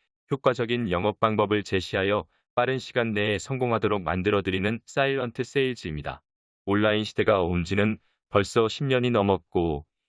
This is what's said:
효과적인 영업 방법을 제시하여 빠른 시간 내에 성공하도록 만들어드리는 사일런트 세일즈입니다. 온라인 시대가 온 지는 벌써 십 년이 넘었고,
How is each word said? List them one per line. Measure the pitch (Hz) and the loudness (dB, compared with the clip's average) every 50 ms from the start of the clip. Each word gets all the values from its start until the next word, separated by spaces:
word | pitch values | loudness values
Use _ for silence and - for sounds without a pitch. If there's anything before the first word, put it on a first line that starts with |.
| _ _ _ _ _ _ | _ _ _ _ _ _
효과적인 | 143 135 - 135 123 - 120 110 120 120 120 113 | -6 -2 0 0 0 0 -2 -2 -2 -2 -2 0
영업 | 113 104 101 104 104 - | 0 0 0 0 0 0
방법을 | - 110 107 104 104 98 107 104 98 | 0 0 2 2 2 2 2 0 0
제시하여 | - 98 95 87 - - 101 95 98 104 104 82 - _ _ _ _ _ | -2 -4 -4 -2 -2 -2 -2 0 0 0 -2 -4 -6 _ _ _ _ _
빠른 | - 120 123 131 131 | -2 0 0 -2 -4
시간 | - - - 127 117 113 107 | -6 -4 -2 0 0 0 0
내에 | 104 104 104 104 95 | 0 0 0 0 -2
성공하도록 | - - 135 127 127 120 117 110 113 101 104 101 | -4 -6 -4 -2 0 0 0 0 2 0 0 0
만들어드리는 | 87 78 87 92 90 104 104 101 90 98 92 95 95 107 117 110 - | 0 -2 -2 0 2 2 2 2 0 0 -2 -2 -2 -2 -2 -4 -8
사일런트 | - - 143 139 135 139 139 120 120 - - 123 | -6 -2 0 0 0 0 -2 -4 -6 -6 -8 -8
세일즈입니다. | - - 139 135 131 123 - - 87 78 76 71 71 67 - _ _ _ _ _ _ _ _ _ | -4 -2 -2 0 0 -4 -6 -8 -8 -8 -8 -8 -10 -10 -12 _ _ _ _ _ _ _ _ _
온라인 | 98 101 104 107 107 107 107 110 | 0 2 2 4 4 2 2 0
시대가 | 107 - - 104 107 107 95 90 | -2 -2 0 2 4 4 4 2
온 | 87 90 87 85 | 2 0 0 -2
지는 | - 101 101 101 110 110 - _ _ _ _ _ | 0 0 0 0 0 0 -4 _ _ _ _ _
벌써 | _ - 101 98 - - 117 113 | _ 0 0 0 2 2 0 0
십 | 110 - - 147 | 0 -2 -4 -2
년이 | 135 131 127 120 123 | 0 0 2 2 2
넘었고, | 120 110 98 98 95 90 - _ - 92 85 82 76 73 76 _ _ _ _ | 2 2 4 2 2 0 -2 _ -2 0 0 0 -2 -4 -8 _ _ _ _